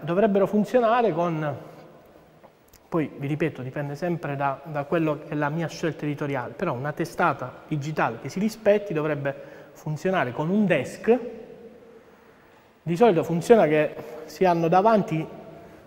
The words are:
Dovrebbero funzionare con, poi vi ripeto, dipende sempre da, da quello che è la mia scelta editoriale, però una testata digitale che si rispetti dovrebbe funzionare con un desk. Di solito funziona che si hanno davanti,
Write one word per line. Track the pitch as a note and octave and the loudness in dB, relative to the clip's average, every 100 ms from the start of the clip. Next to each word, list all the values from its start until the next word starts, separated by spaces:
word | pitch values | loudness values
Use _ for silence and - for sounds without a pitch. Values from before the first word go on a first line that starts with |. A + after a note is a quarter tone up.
Dovrebbero | D#3 F3 G#3+ G3 F3+ | -4 2 4 4 2
funzionare | G#3+ G3 B3 A3+ B3 A3+ | 2 2 2 4 4 2
con, | D#3+ F3 D#3 D3+ C3 - - - - - - - _ - _ _ - - | 0 -2 -2 -4 -6 -12 -20 -20 -20 -20 -20 -20 _ -20 _ _ -20 -4
poi | E3+ C#3 - | -2 -2 -4
vi | C#3 | -4
ripeto, | D3 E3 D3+ | -2 -2 -4
dipende | B2+ D3 C#3+ C#3+ | -10 -6 -6 -6
sempre | F3 E3+ D3+ C#3+ | -4 -4 -4 -2
da, | C#3 C3+ | -2 -4
da | E3 D3 | -6 -6
quello | C#3+ F3 D#3 D3 | -2 0 0 -2
che | - | -4
è | |
la | D3+ D3 | -2 -2
mia | E3 D#3 | -2 -6
scelta | - E3 - | -4 -4 -4
editoriale, | D3 C#3+ D3 C3+ A#2+ | -6 -4 -4 -4 -6
però | B2 F3+ | -6 -4
una | B2 C#3+ | -4 -4
testata | D3+ D#3+ - F3 C3+ B2+ - - | -4 -4 0 0 0 -6 -12 -6
digitale | D#3 C#3+ D#3+ D3 A#2 | -4 -4 -2 -2 -2
che | C#3 | -8
si | F#3 | -2
rispetti | G#3+ - G3+ G#3 G#3 | -2 0 2 2 2
dovrebbe | D#3 D#3 C#3+ C#3 C3+ - - - | -2 -2 -2 -4 -6 -12 -20 -20
funzionare | - D#3 D3+ F#3+ F#3 B2+ | -12 -8 -4 0 0 0
con | A#2+ D#3 | -2 0
un | G3+ G3 | 2 4
desk. | D#3+ B2 - - B3 - - - - - - - - - - - - - _ _ _ | 2 0 -2 2 2 0 -12 -16 -18 -20 -20 -20 -20 -20 -20 -20 -20 -20 _ _ _
Di | D#3+ E3+ | -2 4
solito | A#3 D#3+ | 6 6
funziona | C#3 E3+ D#3 A3+ D#3+ | 2 2 6 6 6
che | D3+ D3+ - - - - | 4 2 -2 -14 -14 -8
si | - | 0
hanno | F#3 E3+ E3 | 2 4 4
davanti, | F3+ G#3+ A3 - D#3 D3+ - - - - - | 6 6 4 2 -2 -4 -10 -18 -20 -20 -20